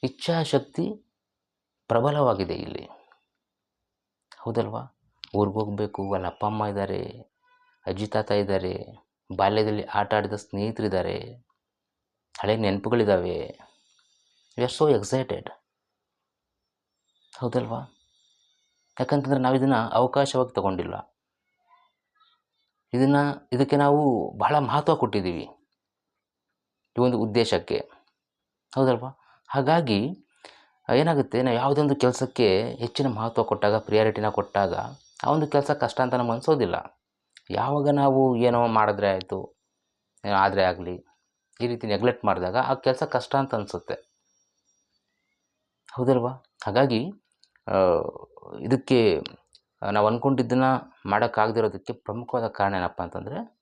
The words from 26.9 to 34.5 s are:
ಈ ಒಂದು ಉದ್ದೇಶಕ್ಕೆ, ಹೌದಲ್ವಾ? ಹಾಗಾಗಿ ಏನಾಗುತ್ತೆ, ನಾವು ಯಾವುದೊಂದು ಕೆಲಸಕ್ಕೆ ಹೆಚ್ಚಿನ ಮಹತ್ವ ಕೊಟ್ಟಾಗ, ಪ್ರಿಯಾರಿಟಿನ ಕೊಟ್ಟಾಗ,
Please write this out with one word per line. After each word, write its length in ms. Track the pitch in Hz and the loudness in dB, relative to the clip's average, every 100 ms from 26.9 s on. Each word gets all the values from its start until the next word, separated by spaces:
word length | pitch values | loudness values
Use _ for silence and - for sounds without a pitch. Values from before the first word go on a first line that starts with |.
| - | 0
ಈ 20 | |
ಒಂದು 200 | 127 120 | 2 2
ಉದ್ದೇಶಕ್ಕೆ, 680 | 110 104 113 90 - - - - _ _ _ _ _ _ _ 135 | 0 0 2 0 -2 -6 -6 -18 _ _ _ _ _ _ _ 0
ಹೌದಲ್ವಾ? 340 | 131 117 127 135 _ _ _ | 2 2 -4 -16 _ _ _
ಹಾಗಾಗಿ 800 | 139 135 170 143 101 127 180 _ _ - - _ _ - 123 | -2 2 2 2 0 0 -6 _ _ -20 -20 _ _ 0 2
ಏನಾಗುತ್ತೆ, 460 | 156 151 131 120 | 4 2 0 0
ನಾವು 160 | 127 120 | 0 0
ಯಾವುದೊಂದು 380 | 135 143 147 139 | 0 2 2 2
ಕೆಲಸಕ್ಕೆ 800 | 127 127 131 - 110 95 117 | 2 0 -4 2 4 4 0
ಹೆಚ್ಚಿನ 340 | 117 120 - 135 | -6 -8 -2 -2
ಮಹತ್ವ 360 | 110 113 113 | -2 -2 -2
ಕೊಟ್ಟಾಗ, 320 | 113 107 104 107 | 0 0 2 0
ಪ್ರಿಯಾರಿಟಿನ 540 | 107 107 110 107 107 | 2 2 2 2 -2
ಕೊಟ್ಟಾಗ, 440 | 104 104 | -2 -2